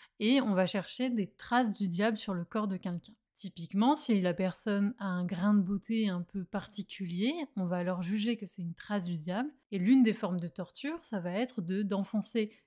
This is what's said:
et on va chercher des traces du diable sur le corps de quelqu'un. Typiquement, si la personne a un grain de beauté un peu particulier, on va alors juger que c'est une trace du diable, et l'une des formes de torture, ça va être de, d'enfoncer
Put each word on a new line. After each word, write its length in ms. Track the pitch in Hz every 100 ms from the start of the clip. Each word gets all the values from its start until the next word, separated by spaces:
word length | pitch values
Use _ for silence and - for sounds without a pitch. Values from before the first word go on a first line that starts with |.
| - -
et 220 | 214 277
on 120 | 220
va 120 | 185 185
chercher 420 | 202 175 - 254
des 200 | 233 190
traces 440 | - - 240 240
du 140 | 202 196
diable 320 | 170 214 214
sur 160 | -
le 100 | 180
corps 220 | 170 220 208
de 100 | 185
quelqu'un. 380 | 185 175 - - _ -
Typiquement, 580 | 190 - 165 196 240
si 260 | 294 - 202
la 140 | 180
personne 600 | 170 185 - - 202 202 -
a 80 | 196
un 180 | 180
grain 300 | 180 180 202
de 80 | 208
beauté 460 | 185 202 - 226 214
un 120 | 175
peu 220 | 175 202
particulier, 880 | 175 202 - - - - 185 175 226 339 277 -
on 100 | 180
va 100 | 180
alors 260 | 175 180
juger 340 | 175 214 220 226
que 80 |
c'est 160 | 196 -
une 120 | 170
trace 300 | 165 - 208
du 120 | 175 170
diable, 340 | 156 190 285 - -
et 80 | 196
l'une 240 | 180 262
des 100 | 226
formes 280 | 202 190 180
de 80 | 170
torture, 500 | - 180 - 285 330
ça 180 | - 202
va 100 | 175
être 320 | 185 254 240
de, 200 | 170 190
d'enfoncer 680 | 202 196 190 214 - 226 214 -